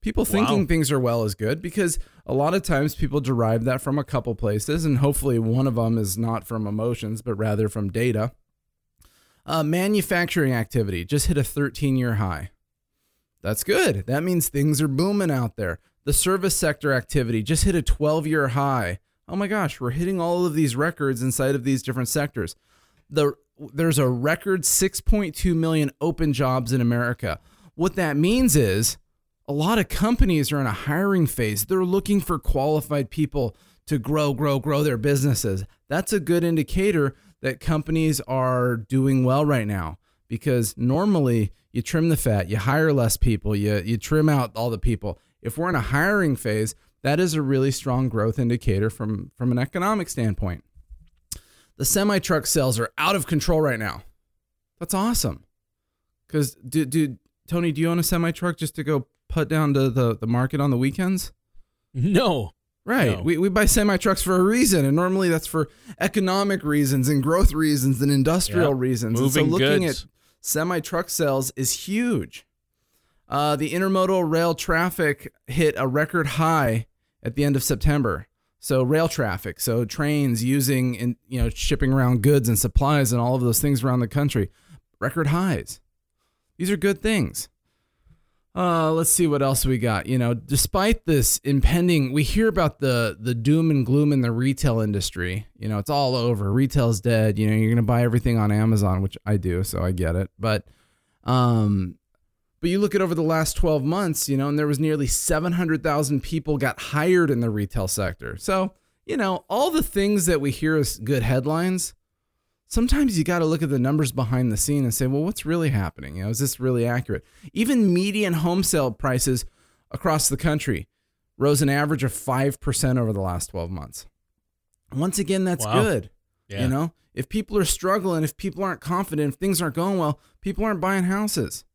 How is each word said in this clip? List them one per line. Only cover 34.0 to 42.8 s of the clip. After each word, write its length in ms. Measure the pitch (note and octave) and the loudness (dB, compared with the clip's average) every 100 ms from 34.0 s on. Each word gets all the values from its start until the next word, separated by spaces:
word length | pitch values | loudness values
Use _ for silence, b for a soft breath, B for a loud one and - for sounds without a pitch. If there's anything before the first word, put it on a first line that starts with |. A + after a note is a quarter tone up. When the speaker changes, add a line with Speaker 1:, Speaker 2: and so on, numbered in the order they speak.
| A#2 D3+ D3 | -2 0 0
Speaker 1:
grow, 260 | C#3 D3 C3+ | 0 0 0
grow 240 | B2+ C#3+ | 0 0
their 120 | D3+ B2 | 0 0
businesses. 680 | B2+ C#3+ C#3 A#2+ A#2 F#2+ G2 _ _ | 0 2 2 0 0 -4 -6 _ _
That's 240 | D3 F#3+ | -4 -2
a 80 | G#3 | -2
good 240 | C#3+ E3+ | 2 2
indicator 720 | E3+ E3 C#3+ - G3 F3 C#3 - b b | 2 0 0 0 2 2 0 -4 b b
that 180 | C3 C3 | -6 -4
companies 640 | - D#3 D3+ D#3+ D#3 C#3+ | -2 -2 0 0 0 0
are 560 | - C3 B2+ B2+ B2 A#2 | -2 -2 0 0 0 -2
doing 480 | G#2+ C3+ C3+ C3+ | -2 0 2 4
well 200 | B2+ C3+ | 4 2
right 220 | D3+ C#3 G#2 | 2 2 0
now, 320 | G2 D#2+ - _ _ _ | -2 -4 -10 _ _ _
because 480 | A#2 - B2+ A2 - | -6 0 0 0 -2
normally 760 | A#2+ C3+ G3+ F#3 C3+ A#2 G#2+ - _ | 0 2 2 2 2 2 0 -4 _
you 60 | - | -8
trim 300 | A#2 E3 E3 | -4 0 2
the 80 | D#3 | 2
fat, 320 | C3 G#2 F2+ | 2 0 0
you 80 | G#2 | -2
hire 340 | G2 C#3+ | 0 2